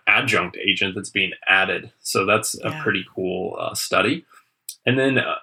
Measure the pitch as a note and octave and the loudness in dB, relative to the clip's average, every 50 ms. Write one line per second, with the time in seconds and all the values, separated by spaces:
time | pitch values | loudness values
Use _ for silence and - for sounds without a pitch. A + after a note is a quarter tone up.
0 | - G#2+ G#2 A2+ - A#2+ G#2+ G#2 F#2 F2 - - - G2+ F#2 - G2+ G2 F#2+ G2+ | 0 2 2 2 2 2 2 2 0 0 -4 -4 -2 -2 0 0 0 -2 -2 -4
1 | F#2+ - - G2+ F#2+ F2+ - - - - F#2+ F#2+ F#2+ G2 A2 - - - - _ | -8 -4 -2 -2 -2 -2 -4 -6 0 2 4 4 4 2 0 -4 -4 -10 -16 _
2 | _ - - G#2 G2 G2+ G#2 A2 - - - - - - D#3 D#3 - - G2 F#2+ | _ -2 0 0 4 4 4 2 2 0 -6 -4 -6 -6 -6 -2 -2 -2 -2 -2
3 | F#2 - _ - F#2 F2+ F2+ F2+ F#2 F#2 E2+ F2 E2+ - - - - - F#2 F#2 | -4 -6 _ -6 -4 -4 -4 -4 -4 -6 -6 -6 -6 -6 -4 -6 -4 0 2 2
4 | F#2+ A2+ D3 E3 - _ - - _ _ _ _ _ - - - _ B2 B2+ C3+ | 2 2 0 -2 -4 _ -20 -20 _ _ _ _ _ -18 -18 -4 _ 0 2 4
5 | C3+ C3+ C3 B2 - - - - | 2 4 2 2 0 0 -4 -6